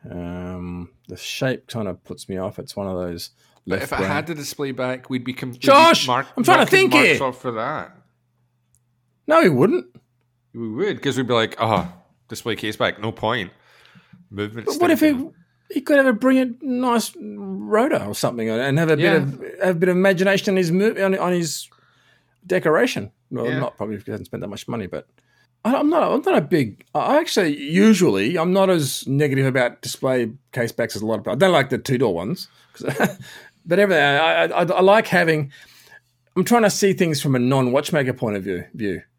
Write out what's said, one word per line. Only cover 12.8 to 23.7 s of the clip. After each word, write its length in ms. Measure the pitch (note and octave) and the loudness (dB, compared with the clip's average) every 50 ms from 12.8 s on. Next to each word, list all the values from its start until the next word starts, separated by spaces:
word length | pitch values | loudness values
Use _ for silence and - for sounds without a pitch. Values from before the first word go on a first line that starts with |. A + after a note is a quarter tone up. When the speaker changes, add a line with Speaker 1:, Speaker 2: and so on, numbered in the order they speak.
| B2 F#2+ F2 - | -2 -2 -2 -4
Speaker 2:
no 120 | G#2 A2+ | -8 -8
point." 400 | G#2 - - A2 A#2+ B2 F#2+ E2+ _ _ _ _ _ _ _ _ _ - _ _ - _ - _ | -8 -4 -4 -4 -2 -4 -6 -8 _ _ _ _ _ _ _ _ _ -20 _ _ -20 _ -20 _
Movement's 460 | - G2 G#2 G#2+ A2 A#2 A2 - - | -8 -8 -8 -8 -8 -10 -8 -6 -2
Speaker 1:
But 60 | D#4 | 0
what 80 | F4 E4+ | 2 2
if 100 | D#4+ A3 | 2 4
he, 80 | D4+ D#4 | 4 2
Speaker 2:
thinking. 260 | D4 B3 C#4 D#4+ - _ _ _ _ _ _ _ | 2 0 -4 -8 -12 _ _ _ _ _ _ _
Speaker 1:
he 100 | - C#4+ | -8 -8
could 160 | - - D4+ C#4 | -2 2 4 4
have 80 | C4+ | 4
a 60 | C4 A3+ | 4 2
brilliant, 480 | G#3 - C4 C4 C4 C4 B3+ A#3 - | 2 2 2 4 4 2 0 -4 -10
nice 500 | - C4+ B3 B3 B3+ B3+ A#3+ A#3 A3 - - - | -8 -6 -4 -2 -2 0 0 0 -2 -2 -10 -14
rotor 840 | G#3 G#3+ G#3 G#3 G3+ G3 F#3+ F#3+ G#3 G#3 G#3+ A3 B3 D#4 E4 - G2 | -16 -14 -14 -12 -10 -10 -10 -10 -4 0 2 2 2 2 0 -2 -2
or 100 | G#2 G#2 | -4 -6
something, 340 | - - B2 A#2+ A#2+ A2+ A2 | -2 -4 -4 -2 -2 -4 -2
and 300 | A2 A2+ B2+ C#3 C#3 D#3 | -2 0 0 0 2 2
have 120 | E3+ D#3+ | 4 2
a 60 | D#3 | 2
bit 80 | C#3+ E3+ | 4 4
Speaker 2:
Yeah. 100 | G3 G3 | 4 4
Speaker 1:
of, 280 | D#3 C#3 C3+ C3+ - - - - - | 2 2 -2 -6 -8 -12 -14 -6 -2
have 140 | - F#3 F#3 | -2 0 0
a 20 | E3 | 2
bit 100 | F3+ F3+ | 2 2
of 60 | F3+ | 2
imagination 580 | F3+ F#3+ G3 G3 E3 F#3+ G3 G3 G3 - G#3+ G3 | 4 4 4 4 4 2 2 2 0 0 0 0
on 20 | |
his 160 | F#3+ F#3 E3 | 0 0 0
mo-, 220 | E3 F#3 G3+ A3 A3 - | 0 2 2 0 0 0
on, 180 | F#3+ F#3+ F#3+ - | -2 -2 0 0
on 140 | - F3 | -2 -2
his 360 | F3+ F3 E3+ D#3 C#3 - - - _ _ _ _ _ _ _ _ _ _ _ _ _ _ _ | -2 -2 -2 -4 -8 -10 -12 -16 _ _ _ _ _ _ _ _ _ _ _ _ _ _ _
decoration? 680 | - F3+ F#3 - E3 D3+ F3+ A#3+ B3+ - - G2+ A2 _ _ _ _ | -4 -4 0 2 2 2 2 2 0 -2 -6 -10 -12 _ _ _ _
Well, 160 | - B2 A#2 | -8 -6 -4
Speaker 2:
Yeah. 120 | A#2+ - C3+ | -4 -2 -4
Speaker 1:
not 180 | C3 - | -4 -6